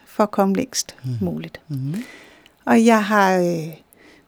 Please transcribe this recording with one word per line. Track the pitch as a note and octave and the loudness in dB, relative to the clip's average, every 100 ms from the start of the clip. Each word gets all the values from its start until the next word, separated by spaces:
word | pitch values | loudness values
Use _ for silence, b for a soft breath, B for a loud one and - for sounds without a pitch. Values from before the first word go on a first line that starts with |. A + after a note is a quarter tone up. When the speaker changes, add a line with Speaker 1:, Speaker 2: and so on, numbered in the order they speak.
| _ | _
Speaker 1:
for | - | -2
at | G#3 | -2
komme | - G3 F#3+ | 2 0 0
længst | C4 - - - | -2 -6 -8 -10
Speaker 2:
Mhm. | B2+ A#2 | -8 -4
Speaker 1:
muligt. | F3 D#3 E3 - - | -4 -6 -10 -16 -10
Speaker 2:
Mhm. | C#3 C3+ F#3+ B3 B B B B B | -6 -6 -6 -10 B B B B B
Speaker 1:
Og | - A#3+ | 0 4
jeg | A3+ A3 | 4 4
har, | G3+ G#3+ F#3+ F#3 | 2 2 4 2
øh, | F3 E3+ D#3+ D#3+ _ b b b | 0 -2 -8 -14 _ b b b